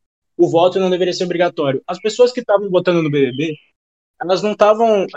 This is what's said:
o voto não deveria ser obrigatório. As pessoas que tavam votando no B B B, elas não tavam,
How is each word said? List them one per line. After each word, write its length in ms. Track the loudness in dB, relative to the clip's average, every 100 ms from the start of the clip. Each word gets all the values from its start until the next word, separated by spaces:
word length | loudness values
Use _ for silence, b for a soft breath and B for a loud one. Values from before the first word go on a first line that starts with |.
| _ _ _ 0
o 100 | 2
voto 320 | 4 2 2
não 80 | 0
deveria 240 | 0 -2
ser 120 | -2
obrigatório. 580 | -6 -2 -2 -2 -4 -4 -6
As 140 | -6
pessoas 320 | -6 2 0
que 100 | 0
tavam 280 | -2 -2 0
votando 320 | 0 0 0
no 80 | 0
B 160 | 0 0
B 60 |
B, 220 | -2 -8 -8 _ _ _ _ _ _
elas 200 | -4 -2
não 120 | -2
tavam, 520 | 2 2 4 2 2 -2